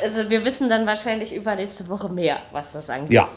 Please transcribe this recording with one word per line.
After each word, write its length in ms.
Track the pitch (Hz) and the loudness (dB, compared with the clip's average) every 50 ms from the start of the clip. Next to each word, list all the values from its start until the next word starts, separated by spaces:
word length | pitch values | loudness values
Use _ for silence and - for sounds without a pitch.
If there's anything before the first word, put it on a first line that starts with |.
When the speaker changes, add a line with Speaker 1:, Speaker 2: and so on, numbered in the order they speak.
Speaker 1:
also 260 | - 214 214 220 214 202 | 2 0 0 -2 0 2
wir 120 | 220 220 214 | 0 2 2
wissen 260 | 254 254 - 269 240 | 0 0 2 2 4
dann 160 | 226 220 220 214 | 4 4 4 2
wahrscheinlich 480 | 214 214 - 240 220 220 220 220 - | 0 0 -2 -2 -2 -2 -4 -6 -8
übernächste 520 | 214 208 220 202 185 190 196 - - 185 170 | -6 -4 -2 -2 -2 -4 -6 -6 -8 -6 -6
Woche 220 | 196 202 202 185 | -6 -4 -4 -4
mehr, 300 | 180 180 170 151 143 - - - | -2 0 2 2 2 0 -4 -8
was 200 | - 143 143 - | -8 -10 -8 -8
das 180 | - 147 147 - | -10 -10 -8 -6
angeht, 220 | 123 131 147 151 123 | -6 -6 0 6 6
Speaker 2:
Ja. 140 | 110 - - - | 6 6 4 0